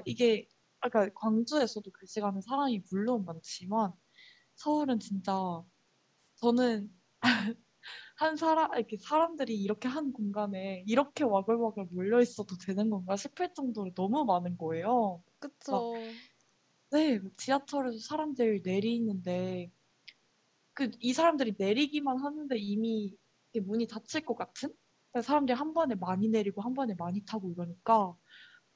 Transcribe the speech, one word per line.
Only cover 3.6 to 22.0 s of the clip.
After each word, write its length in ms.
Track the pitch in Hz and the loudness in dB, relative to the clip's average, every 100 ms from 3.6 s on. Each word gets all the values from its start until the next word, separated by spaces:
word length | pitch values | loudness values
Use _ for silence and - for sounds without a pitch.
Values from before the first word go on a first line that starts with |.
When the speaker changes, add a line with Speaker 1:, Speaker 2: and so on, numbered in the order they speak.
| 180 220 202 180 _ - - - _ - | -2 0 0 -4 _ -20 -20 -20 _ -6
Speaker 1:
서울은 440 | 294 302 285 233 | -2 0 2 0
진짜 640 | - 196 185 190 185 165 170 _ _ _ _ _ _ _ | -2 -4 -2 -2 -2 -6 -10 _ _ _ _ _ _ _
저는 540 | 233 240 254 220 202 - _ _ | 2 4 4 2 -4 -14 _ _
<laughs> 440 | 247 226 202 226 _ _ - - - - | 2 4 0 -6 _ _ -18 -18 -16 -2
한 180 | 320 311 | 0 2
사람, 360 | 320 320 320 247 | 2 4 2 0
이렇게 220 | 220 214 | -4 -6
사람들이 580 | - 302 339 320 240 220 | 0 2 2 0 -2 0
이렇게 260 | 196 208 254 | 0 0 -2
한 240 | 277 285 | -2 -4
공간에 680 | 233 208 202 202 190 190 190 190 | -2 -4 -2 -4 -4 -6 -6 2
이렇게 360 | 233 285 - | 2 2 0
와글와글 640 | 277 196 190 233 226 202 180 | 2 2 2 2 0 -2 -6
몰려 300 | 175 190 240 | -4 2 4
있어도 360 | 240 - 202 180 | 4 0 -10 -8
되는 320 | - 190 220 | -4 0 0
건가 260 | 202 180 196 | 0 -2 -4
싶을 360 | 285 - 359 | -4 -4 -4
정도로 400 | 359 262 220 190 180 | -4 -6 -4 -6 -2
너무 300 | 190 277 262 | 0 2 2
많은 320 | 180 175 175 | 2 0 -4
거예요. 640 | 160 160 190 247 208 175 - _ 294 - - | -4 -2 0 2 2 -2 -12 _ -14 -12 -4
막 200 | 254 233 | -4 -2
Speaker 2:
그쵸. 280 | 233 226 226 254 _ _ _ _ _ _ | -6 -10 -14 -20 _ _ _ _ _ _
Speaker 1:
네, 280 | 294 311 220 | 2 4 2
막 180 | 190 - | -2 -8
지하철에서 640 | - 277 277 285 254 226 | 0 0 0 -2 -2 -4
사람들 640 | - 311 311 254 233 202 | -6 -4 -2 2 2 2
내리는데 1080 | 175 190 220 233 226 196 180 180 185 180 175 - _ _ - - _ _ _ _ _ | 0 0 0 0 0 -2 -4 -4 -4 -6 -10 -16 _ _ -20 -20 _ _ _ _ _
그 180 | - 254 - | -4 -4 -2
이 140 | 240 | -2
사람들이 420 | 254 330 302 240 196 | 4 4 4 0 0
내리기만 600 | 196 226 294 294 | 2 2 2 0